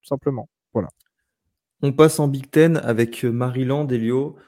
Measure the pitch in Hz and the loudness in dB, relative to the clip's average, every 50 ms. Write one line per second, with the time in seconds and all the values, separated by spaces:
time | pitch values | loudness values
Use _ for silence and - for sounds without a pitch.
0 | _ - 143 139 - 147 135 123 - - _ _ _ _ - - - - - _ | _ -8 -8 -6 -4 -4 -6 -6 -8 -12 _ _ _ _ -6 -6 -6 -6 -8 _
1 | _ _ _ _ _ _ _ _ _ _ _ _ _ _ _ _ - 143 131 - | _ _ _ _ _ _ _ _ _ _ _ _ _ _ _ _ -4 0 4 6
2 | 156 156 - - 151 143 139 135 131 - - 151 160 165 160 151 - 120 117 110 | 4 4 4 2 -2 -2 -2 -4 -6 0 4 4 4 4 4 2 0 0 0 0
3 | 117 117 117 - - 120 117 120 123 127 123 131 131 123 135 147 151 135 127 117 | 0 -2 -2 -4 -4 -2 -2 -2 -2 -4 -2 -2 -2 -2 -2 -2 -2 -2 -2 -2
4 | 113 113 123 131 139 156 156 - - | 0 0 -2 -2 -2 -4 -8 -16 -20